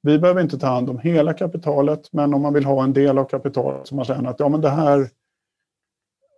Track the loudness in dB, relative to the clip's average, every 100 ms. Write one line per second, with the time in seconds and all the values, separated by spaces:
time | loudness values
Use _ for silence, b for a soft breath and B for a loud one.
0 | 2 4 4 2 0 -2 -2 -2 -4 -4
1 | 0 2 0 -2 -6 -6 -2 0 0 -2
2 | -4 -2 0 0 0 0 2 0 2 2
3 | 2 2 0 -4 -4 -2 -4 -6 -10 -8
4 | -4 -4 -6 -2 0 2 0 2 2 2
5 | 0 _ _ _ _ _ _ _ _ _
6 | _ _ _